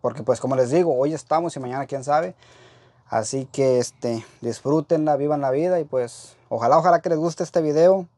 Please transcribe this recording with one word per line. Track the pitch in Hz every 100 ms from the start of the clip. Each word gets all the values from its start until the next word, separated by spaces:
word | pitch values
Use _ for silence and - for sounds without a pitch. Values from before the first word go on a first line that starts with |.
porque | 123 113
pues | 117 120
como | 131 131
les | 123
digo, | 156 170 127
hoy | 143
estamos | 156 - 156 170 143
y |
mañana | 127 131 139
quién | 139
sabe, | 131 147 180 - - - - - _ _ _
así | 113 110 135 131
que | - 135 127
este, | 120 _ 123 117 - _
disfrútenla, | 120 113 135 151 147 160 151 143
vivan | 147 147
la | 139
vida | 135 175 180
y |
pues | 151 131 120 - - _ _
ojalá, | 117 117 151
ojalá | 170 170
que | 175
les | 160
guste | 170 160
este | 175 175
video | 156 147 175 190 175